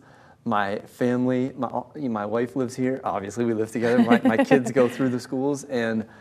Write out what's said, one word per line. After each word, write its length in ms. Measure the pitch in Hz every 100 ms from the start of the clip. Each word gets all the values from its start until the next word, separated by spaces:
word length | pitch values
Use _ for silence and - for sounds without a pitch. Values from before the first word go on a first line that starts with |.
| - - - -
My 340 | 120 104 98 104
family, 720 | - - 123 123 127 127 131 -
my, 260 | 117 120 - 151
my 280 | 135 107
wife 300 | 104 113 120
lives 220 | 139 120 123
here. 240 | 127 131
Obviously, 420 | - 95 98 117
we 100 | 120
live 180 | 110 110
together. 260 | 117 117 123
My, 220 | 117 120
my 120 | - 113
kids 340 | 269 190 117
go 180 | 127 120
through 200 | 120 131
the 120 | 123
schools, 440 | - 131 139 139
and 420 | - 127 113 110 107 -